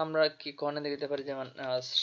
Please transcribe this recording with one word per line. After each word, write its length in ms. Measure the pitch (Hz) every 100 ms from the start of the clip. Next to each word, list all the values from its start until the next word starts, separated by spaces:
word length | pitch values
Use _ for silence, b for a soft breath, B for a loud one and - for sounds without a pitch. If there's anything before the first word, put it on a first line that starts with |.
আমরা 180 | 160 156 151 -
কি 100 | 147 143
কনেন 220 | 147 147 147
দেখতে 200 | 143 143
পারি, 120 | 143 139
যেমন, 160 | 135 127 -
আহ, 200 | 135 127 127 -